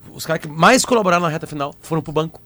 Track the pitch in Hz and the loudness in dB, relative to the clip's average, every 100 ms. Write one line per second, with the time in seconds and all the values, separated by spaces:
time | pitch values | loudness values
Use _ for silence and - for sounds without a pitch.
0 | - 143 - 160 165 156 180 240 - 240 | -20 -12 -6 -6 -6 2 4 4 4 2
1 | 190 175 170 156 156 147 143 - - 160 | 2 2 0 -4 -8 -8 -8 -10 -4 -4
2 | 151 156 160 - | -2 -2 -4 -6